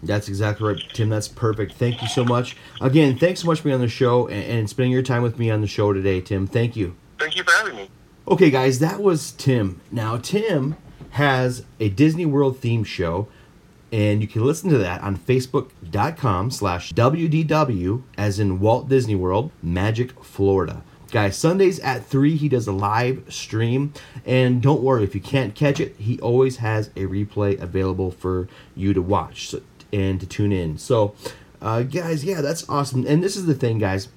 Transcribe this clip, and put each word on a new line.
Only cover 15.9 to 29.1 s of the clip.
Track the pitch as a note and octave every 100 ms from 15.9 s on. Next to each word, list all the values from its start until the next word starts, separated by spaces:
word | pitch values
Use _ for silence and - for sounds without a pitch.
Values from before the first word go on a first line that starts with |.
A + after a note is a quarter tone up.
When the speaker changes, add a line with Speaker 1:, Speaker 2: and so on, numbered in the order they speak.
| G2 A#2+ E3
Speaker 1:
com | C3 F2+ G#2+
slash | B2 G2+ F2+ -
W | E2 A#2+ D#3+ D#3+
D | D#3
W, | D#3 D#3 D3 G#2 F2+ A#2 C3 -
as | G#2 G2
in | G2+ F#2
Walt | G#2 A#2+ C#3
Disney | C3+ A#2
World, | G2+ F2+ F#2+ D3+ -
Magic | E2 F2 G2+ A2+ B2 -
Florida. | - - G2 F#2+ E2 E2 - - -
Guys, | A#2 G#2 G2
Sundays | D#3+ F#3 F#3+ F3+
at | - B2
three, | A2 C3+ C#3+ D#3+
he | D3
does | B2 G#2+
a |
live | G2 G2+ A2 B2 C3 -
stream. | - - A2 A#2 B2 C#3+ D3 - - -
And | B2+ B2+ B2
don't | B2 D3
worry, | B2+ C3
if | G2+
you | G2+
can't | - C#3 A#2
catch | - D3 C#3+
it, | D#3+ -
he | G#2+ B2
always | A#2 B2 C3 B2+
has | A2+ A2 G#2
a | - F#2+
replay | F#2+ G#2 - G2+ G2
available | F#2 F2+ F#2+ F#2 F#2
for | F2+ F#2 F#2 F2+ - -
you | - F#2+
to | F#2+
watch, | E2+